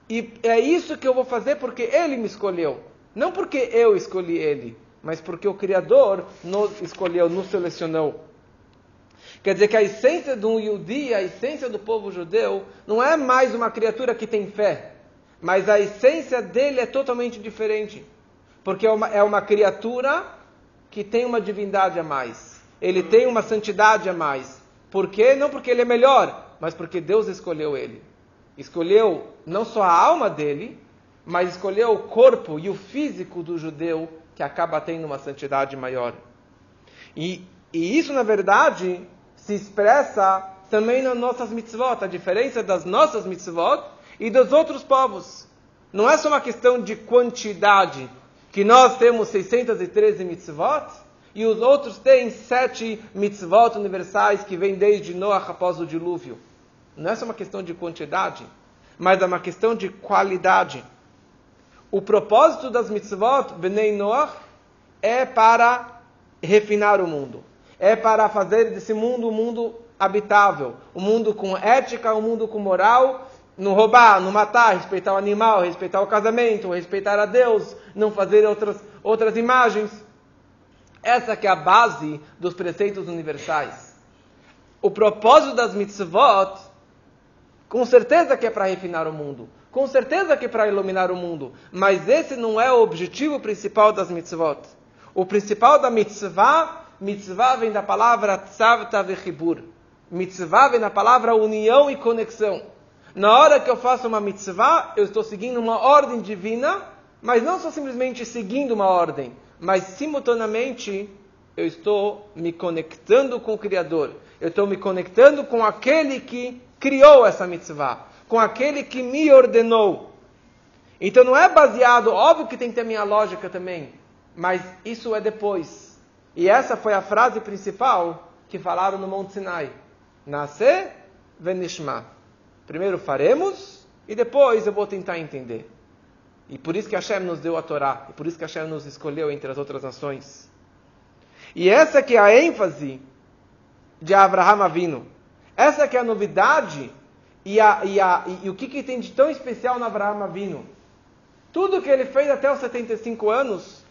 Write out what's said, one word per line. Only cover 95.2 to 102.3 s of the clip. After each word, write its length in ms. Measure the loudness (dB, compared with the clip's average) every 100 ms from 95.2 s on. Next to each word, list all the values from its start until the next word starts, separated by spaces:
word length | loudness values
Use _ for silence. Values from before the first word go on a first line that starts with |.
| -2
principal 540 | -2 -2 2 6 6
da 120 | 4
mitzvah, 920 | 0 -2 -4 -6 2 4 4 0 -6 -20 -12
mitzvah 560 | -10 -10 -8 -2 0 0
vem 160 | -2
da 120 | -4
palavra 540 | -2 2 2 2 0 -4
tzavta 640 | -6 0 2 2 0 -4
vechibur. 580 | -4 -6 -10 -6 -4 -6 -8 _ _ _ _
Mitzvah 600 | -10 -8 -10 0 4 4
vem 100 | 2
da 100 | -2
palavra 460 | 0 2 4 4 2
união 560 | 2 0 2 4 4
e 40 | 0
conexão. 640 | -4 -4 -6